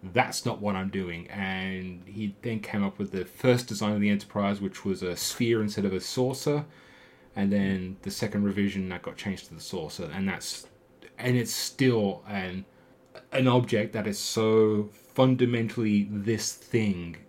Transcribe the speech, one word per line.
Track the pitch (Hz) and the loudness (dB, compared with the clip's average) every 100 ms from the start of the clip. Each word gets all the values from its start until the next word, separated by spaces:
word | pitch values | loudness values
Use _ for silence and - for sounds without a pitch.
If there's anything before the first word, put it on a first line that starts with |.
"That's | 95 92 131 - | 0 2 2 0
not | 127 101 | -4 -2
what | 104 95 | -2 -2
I'm | 95 | -2
doing." | 98 90 85 85 | -2 -4 -6 -10
And | 101 95 92 95 95 92 87 90 | -6 -4 -2 -4 -4 -8 -10 -12
he | 101 107 98 | -6 -6 -6
then | 123 110 | -6 -6
came | 101 104 | -4 -2
up | 98 - | -2 -2
with | 98 | -6
the | 95 | -4
first | 92 - 127 120 123 | -8 0 4 4 2
design | 101 104 | -4 -2
of | 104 | 2
the | 104 | 2
Enterprise, | 101 - 104 101 101 | 2 0 -2 0 0
which | 98 - | -4 -4
was | 101 92 | -4 -4
a | 92 85 | -4 -4
sphere | - - 117 113 | -6 -2 2 2
instead | 107 101 | 0 0
of | 98 | -2
a | 92 | -2
saucer. | - - 127 131 - 147 147 - - - - - - | -4 -2 0 0 0 0 -2 -14 -20 -20 -20 -20 -16
And | - 98 | -2 2
then | 101 98 95 92 98 | 2 2 0 -4 -8
the | - | -8
second | - 107 104 | -4 -2 0
revision, | 101 98 98 95 92 | 0 2 0 0 -4
that | 90 | -6
got | - - | -8 -8
changed | 104 92 - | -6 -6 -10
to | |
the | 82 | -16
saucer. | - 92 78 - 82 | -8 -8 -6 -8 -8
And | 85 95 | -4 -4
that's, | 180 - - - - _ - - - | -4 -6 -10 -12 -20 _ -20 -20 -6
and | 127 123 | 2 2
it's | 110 | 2
still | - - - 131 117 101 90 104 | -4 -6 2 4 4 2 0 -6
an, | 101 92 92 95 _ - _ _ - - | -6 -4 -8 -12 _ -20 _ _ -20 -4
an | 135 131 | 2 6
object | 123 113 110 107 | 6 4 0 0
that | 113 107 | -2 -4
is | 101 | -4
so | - - 110 110 107 107 104 | -2 2 4 6 6 4 0
fundamentally | - - - 131 127 123 120 113 117 110 104 101 | -6 -10 4 4 6 4 2 -2 0 4 4 2
this | 104 101 110 - | -2 0 0 -2
thing | - - 117 107 90 85 80 | -8 -2 2 2 0 -4 -12